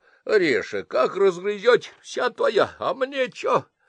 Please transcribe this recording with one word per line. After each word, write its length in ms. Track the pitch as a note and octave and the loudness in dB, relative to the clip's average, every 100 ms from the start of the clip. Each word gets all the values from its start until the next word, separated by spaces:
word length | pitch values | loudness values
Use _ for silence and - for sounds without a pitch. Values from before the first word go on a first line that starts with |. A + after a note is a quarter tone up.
| _ _ | _ _
орешек, 640 | - G#3+ E3+ A2 E2+ G2+ F2+ | -2 2 2 2 -2 -6 -4
как 280 | A#2+ B2+ F3 | 0 0 2
разгрызёте, 720 | G3 F3 G3 G#3 G#3 A#3+ - - | 2 2 -4 -2 2 2 0 -14
вся 260 | - - B3 | -12 -4 -4
твоя, 480 | - - G#3+ B2 - | -2 0 2 0 0
а 140 | C3+ | -6
мне 360 | A3+ C4 C#4 B3 | -4 -4 -4 -6
чё, 340 | - B3+ A3+ - _ | -4 -2 -2 -2 _